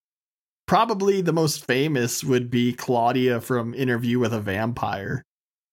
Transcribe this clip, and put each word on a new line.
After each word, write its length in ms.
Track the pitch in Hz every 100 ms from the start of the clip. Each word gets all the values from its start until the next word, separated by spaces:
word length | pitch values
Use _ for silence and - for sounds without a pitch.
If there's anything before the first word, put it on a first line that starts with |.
| _ _ _ _ _ _ -
probably 560 | 190 233 202 196 196
the 120 | 175
most 320 | 165 160 - -
famous, 580 | 127 151 135 120 -
would 260 | 147 123 123
be 240 | 123 123
Claudia 680 | 123 - 120 117 127 127 117
from 320 | - 123 117
Interview 460 | 127 127 117 123 123
with 140 | 113
a 60 | 113
Vampire. 840 | 101 95 113 120 107 98 98 120 - _ _ _ _